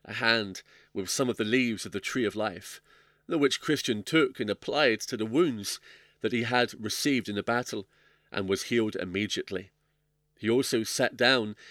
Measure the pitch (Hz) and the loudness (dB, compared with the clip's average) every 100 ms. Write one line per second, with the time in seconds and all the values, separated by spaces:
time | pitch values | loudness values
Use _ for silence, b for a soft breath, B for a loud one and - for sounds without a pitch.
0 | - 107 117 117 104 92 - b b - | -12 -2 2 2 0 -8 -16 b b -6
1 | 92 - 131 110 110 127 123 107 101 101 | -4 0 0 0 2 2 2 -2 -6 -8
2 | - 135 107 98 107 87 - - _ b | -6 -2 -2 -2 -4 -6 -14 -18 _ b
3 | b b b 165 143 - - 147 - 107 | b b b 2 2 2 0 0 0 -2
4 | - 160 135 - 107 101 - 143 143 110 | 2 4 4 2 -4 -4 -2 2 4 2
5 | - 120 113 127 175 117 101 - B B | -2 -4 0 2 2 0 -6 -8 B B
6 | B B 113 117 117 123 120 - 110 - | B B -2 0 0 2 0 -2 -6 -2
7 | 151 131 104 101 101 117 123 110 98 b | 2 2 0 -4 0 -2 -2 -6 -10 b
8 | b b b - 95 95 - 120 110 98 | b b b -8 -2 -2 0 0 0 -2
9 | 90 90 104 - - 95 95 _ _ _ | -4 -4 -2 -4 -6 -8 -10 _ _ _
10 | _ _ _ _ 107 120 135 120 110 - | _ _ _ _ 0 2 2 0 0 0
11 | 127 120 123 131 107 104 B | 0 4 4 4 2 -6 B